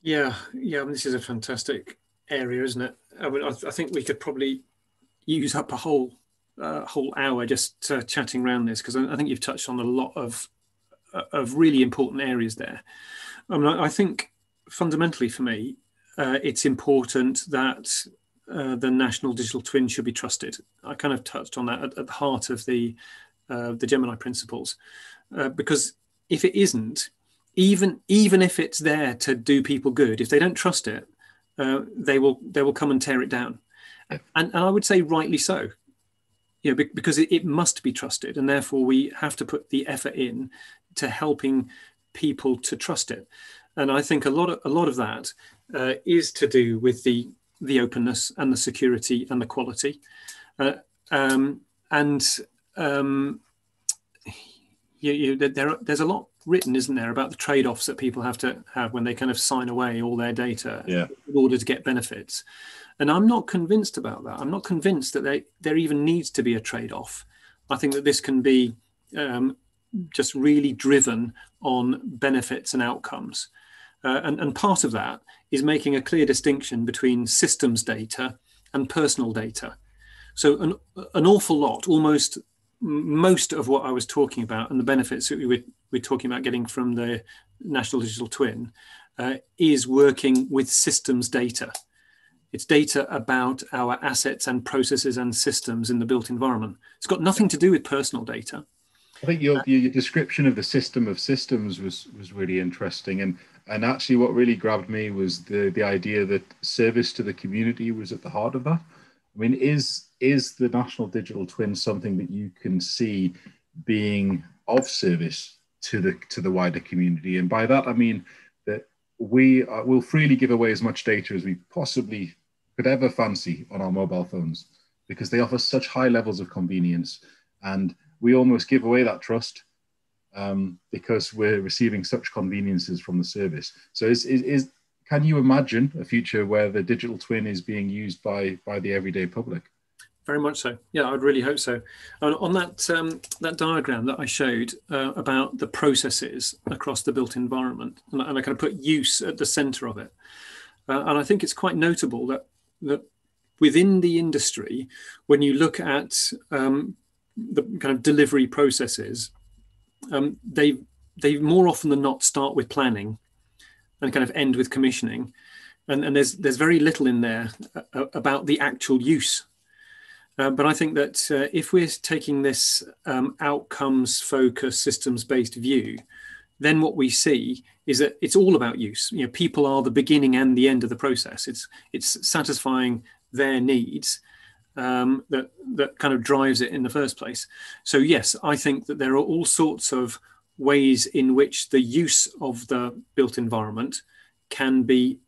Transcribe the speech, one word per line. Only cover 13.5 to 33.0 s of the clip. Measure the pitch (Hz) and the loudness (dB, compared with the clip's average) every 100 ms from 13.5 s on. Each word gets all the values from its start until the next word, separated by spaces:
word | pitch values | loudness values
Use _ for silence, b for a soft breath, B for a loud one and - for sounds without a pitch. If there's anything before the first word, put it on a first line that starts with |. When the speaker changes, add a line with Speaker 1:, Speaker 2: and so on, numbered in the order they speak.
| 170 | 2
Speaker 1:
mean, | 147 | 2
I, | 170 151 | 2 0
I | |
think | - 190 - - _ _ _ _ | 2 0 0 -10 _ _ _ _
fundamentally | - 170 156 165 160 120 | -4 -2 2 0 0 -4
for | - | -2
me, | 123 110 123 131 _ _ _ - | -4 -4 -8 -12 _ _ _ -4
uh, | 135 135 | -2 0
it's | 139 117 143 | -2 0 0
important | 123 - 139 123 135 127 135 - | 0 2 2 2 0 0 0 -4
that, | 139 131 127 - - - _ _ _ - | -2 -2 -4 -6 -6 -6 _ _ _ -12
uh, | 170 135 127 | -8 -4 -2
the | 131 | 0
national | 127 127 - 135 | 2 2 0 -4
digital | 117 117 123 | -4 -4 -6
twin | - 139 123 | 0 0 2
should | 117 120 | -2 -4
be | |
trusted. | 117 - - 147 - - _ | -6 -6 -6 -8 -14 -20 _
I | - | -14
kind | 139 147 127 | -4 -2 -2
of | |
touched | - - - - | -6 -12 -10 -8
on | 120 | -6
that | 127 | -6
at, | 139 - | -8 -10
at | 127 | -12
the | |
heart | - 143 131 - | -4 -2 -2 -4
of | 120 120 | -8 -2
the, | 123 117 117 B B B B _ | -2 -2 -8 B B B B _
uh, | 123 120 | -8 -8
the | 117 120 | -6 0
Gemini | 135 123 110 | 2 2 -4
principles, | 123 123 - - - - B B B B B - | -8 -10 -10 -10 -10 -12 B B B B B -6
uh, | 135 | -6
because | 131 139 147 - _ _ _ _ | -4 -2 0 -2 _ _ _ _
if | 170 185 | 0 2
it | 202 | 4
isn't, | 196 120 110 147 - _ _ _ _ - | 2 2 -6 -8 -10 _ _ _ _ 2
even, | 185 196 196 - _ | 4 6 2 0 _
even | 202 208 185 | 6 8 6
if | 180 - | 6 2
it's | 160 - | -2 0
there | 156 151 139 | 0 2 0
to | 117 - 127 | -2 -2 -2
do | 117 139 | 4 2
people | 135 139 135 | 2 0 0
good, | 127 131 110 | 4 2 2
if | 113 | 2
they | 147 | 4
don't | 175 - | 2 2
trust | 185 175 - | 0 0 -4
it, | 107 - _ b b b - | -10 -12 _ b b b -4
uh, | 131 135 139 - | -2 0 -4 -6
they | 143 135 | 2 4
will, | 135 131 | 4 2
they | - 147 | -4 0
will | 139 | 0
come | 135 147 | 2 0
and | 131 | 0